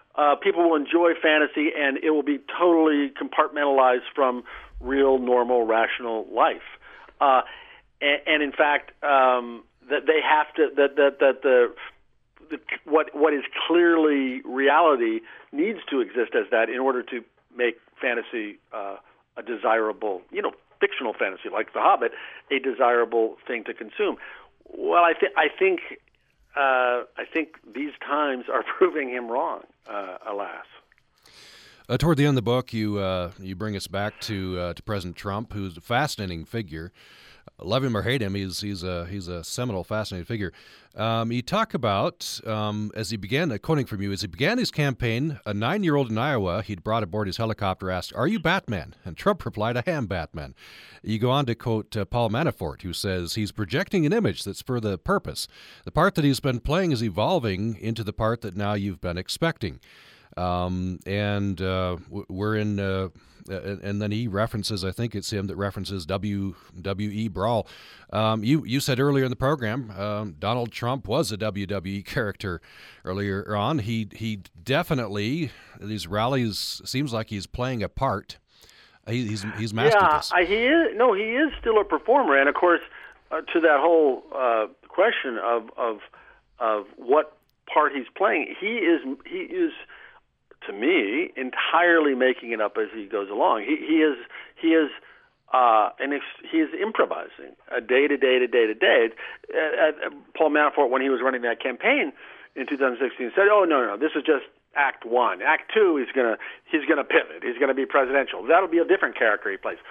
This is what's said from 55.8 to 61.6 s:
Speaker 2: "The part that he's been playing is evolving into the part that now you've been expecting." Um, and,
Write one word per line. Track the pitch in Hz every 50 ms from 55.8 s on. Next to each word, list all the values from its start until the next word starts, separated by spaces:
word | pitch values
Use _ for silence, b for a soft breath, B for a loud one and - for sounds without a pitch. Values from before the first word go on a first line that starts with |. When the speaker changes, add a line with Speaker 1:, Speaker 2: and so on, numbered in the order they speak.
| B
Speaker 2:
"The | - -
part | - 165 196 196
that | - 151
he's | 143 135 -
been | - 139 127 120
playing | - - 147 180 196 175 147
is | 110 117
evolving | 113 87 85 107 143 190 175 120 110 95 90 104 113 113 98
into | - 110 113 117 113
the | 98 104
part | - 113 110 117 120
that | - 107 87
now | 95 104 101 104
you've | 104 98 101 92 80
been | - 92 85 90
expecting." | 95 - - - - 165 160 - - 92 65 60 b b b b b b b b b b b
Um, | - 87 90 87 90 90 90 92 92 90 92 90 - -
and, | - 98 101 104 104 101 101 101 101 95 80